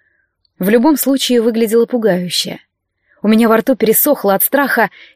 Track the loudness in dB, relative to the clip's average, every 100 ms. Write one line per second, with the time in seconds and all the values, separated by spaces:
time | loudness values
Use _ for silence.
0 | _ _ _ _ _ -6 0 2 2 2
1 | 0 -2 0 0 0 0 0 0 0 -2
2 | -2 -2 -4 -6 -8 -12 _ _ _ _
3 | _ _ 0 2 4 2 0 0 0 0
4 | 0 0 0 0 0 -2 0 0 -2 -4
5 | -20